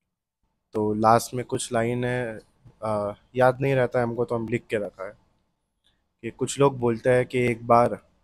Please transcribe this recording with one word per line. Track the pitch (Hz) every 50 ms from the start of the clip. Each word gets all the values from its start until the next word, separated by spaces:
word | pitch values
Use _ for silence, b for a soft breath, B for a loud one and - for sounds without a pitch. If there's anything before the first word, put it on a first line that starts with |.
| _ _ _ _ _ _ _ _ _ _ _ _ _ _ -
तो | 107 107 107 107
last | 107 113 110 117 117 - - 131
में | 123 120
कुछ | - 131 123 - - 123
line | 113 113 117 123 123 123
है, | 123 123 127 123 113 110 104 - _ _ _ _ - - _ 107
अ, | 110 107 104 104 101 104 - _ _ -
याद | 123 127 127 123 123
नहीं | 135 139 135
रहता | 131 123 117 - 127
है | 120
हमको, | 117 117 120 117
तो | - 120
हम | 117 113 110
लिख | 120 113 -
के | - 120
रखा | 107 104 92 - - 92
है | 101 113 _ _ _ _ _ _ _ _ _ _ _ _ _ _ _ _ _ _ _ _ _ -
कि | 113
कुछ | - - 131 117 - 131
लोग | 139 143 139 123
बोलते | 120 120 117 113 - 131
हैं | 127 127 127
कि | - - 127
एक | 120 120 117 110 117
बार | 120 117 117 120 117 104 92 - _ _ _